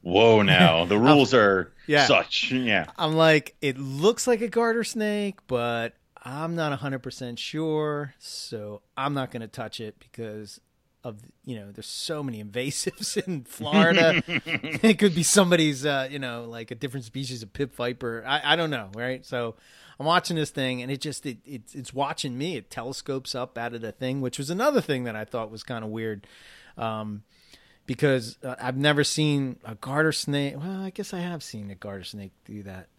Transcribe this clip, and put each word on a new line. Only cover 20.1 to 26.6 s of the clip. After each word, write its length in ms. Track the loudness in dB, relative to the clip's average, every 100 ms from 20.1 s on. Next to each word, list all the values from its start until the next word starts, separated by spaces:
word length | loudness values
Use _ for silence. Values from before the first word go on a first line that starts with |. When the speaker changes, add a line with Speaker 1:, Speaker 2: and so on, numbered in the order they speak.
| 2 2 -4
Speaker 2:
this 140 | -4
thing, 320 | -2 -4 -4
and 80 | -6
it 100 | -6
just, 240 | -8 -8
it, 140 | -10 -12
it, 180 | -14 -16 -14
it's 220 | -16 -10
watching 420 | -6 -4 -4 -6 -4
me. 200 | -6 -6
It 120 | -10
telescopes 680 | -12 -10 -10 -6 -8 -6
up 220 | -8 -6 -6
out 180 | -8
of 60 | -6
the 120 | -10
thing, 280 | -6 -4 -2
which 180 | -4 -6
was 120 | -6
another 300 | 0 2 2
thing 240 | 0 -4
that 100 | -4
I 100 | -8
thought 280 | -8 -8 -8
was 100 | -12
kinda 240 | -10 -8 -6
weird, 400 | -6 -6 -8 -12 -20 -20 -20